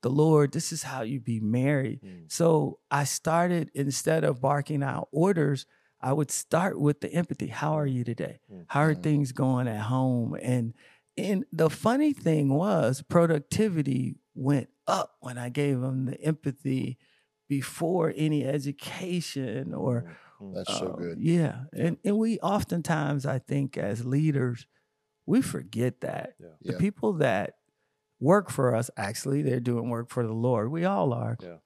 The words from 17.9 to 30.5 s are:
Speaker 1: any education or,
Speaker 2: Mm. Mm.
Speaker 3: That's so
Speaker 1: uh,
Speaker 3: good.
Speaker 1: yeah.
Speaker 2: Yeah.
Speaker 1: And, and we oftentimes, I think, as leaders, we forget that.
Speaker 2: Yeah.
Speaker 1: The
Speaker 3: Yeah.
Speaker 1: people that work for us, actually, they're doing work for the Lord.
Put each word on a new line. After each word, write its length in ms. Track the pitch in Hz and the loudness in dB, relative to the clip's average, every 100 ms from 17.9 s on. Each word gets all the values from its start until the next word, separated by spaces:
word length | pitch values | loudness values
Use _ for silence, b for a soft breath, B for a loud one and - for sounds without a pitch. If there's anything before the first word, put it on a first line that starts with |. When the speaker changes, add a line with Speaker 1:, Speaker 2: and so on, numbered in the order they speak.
| 185 160 - | 2 0 2
Speaker 1:
any 300 | 156 151 131 | 0 2 0
education 1300 | 147 139 143 - - 180 180 - 143 131 110 135 | -2 -4 -8 -10 -10 -4 -4 -4 -6 -4 -6 -6
or, 320 | - - 120 170 B B B | -4 0 0 -4 B B B
Speaker 2:
Mm. 120 | 101 | -12
Mm. 20 | 95 | -10
Speaker 3:
That's 240 | 92 92 | -6 -4
so 80 | - | -4
Speaker 1:
uh, 20 | - | -6
Speaker 3:
good. 220 | 87 82 | -8 -2
Speaker 1:
yeah. 440 | 156 170 151 120 135 | 2 4 2 -2 -10
Speaker 2:
Yeah. 120 | - 160 | -2 -2
Speaker 1:
And, 120 | - - | 0 0
and 120 | 208 | 0
we 220 | 220 220 | 0 0
oftentimes, 840 | 165 202 - 175 151 156 147 147 135 | 0 0 0 -4 0 0 0 -2 -2
I 140 | 131 | -4
think, 380 | - 143 135 - | -2 -2 -2 -4
as 280 | 98 110 120 | -4 -4 -2
leaders, 600 | 135 156 139 127 120 - _ _ _ _ _ - | 2 2 2 0 -4 -12 _ _ _ _ _ 0
we 160 | 190 | 2
forget 580 | 156 80 65 113 123 - | 2 -4 -8 -2 -2 -2
that. 360 | - - - - | -8 -8 -10 -14
Speaker 2:
Yeah. 80 | 85 156 | -20 -16
Speaker 1:
The 100 | 180 | -8
Speaker 3:
Yeah. 40 | 180 | 0
Speaker 1:
people 340 | 196 202 220 180 | 0 0 -2 2
that 420 | 139 98 98 - _ _ _ _ _ _ | 2 2 -2 -8 _ _ _ _ _ _
work 280 | 131 196 190 | 4 4 4
for 240 | - 131 | 0 2
us, 160 | 113 117 - | 2 -2 -4
actually, 440 | 117 120 139 139 | -6 -6 -2 0
they're 180 | 147 127 | 0 0
doing 300 | 120 120 117 | 0 -2 -2
work 200 | 117 117 | -4 -4
for 160 | - 117 | -4 -2
the 80 | |
Lord. 380 | 113 120 | 0 2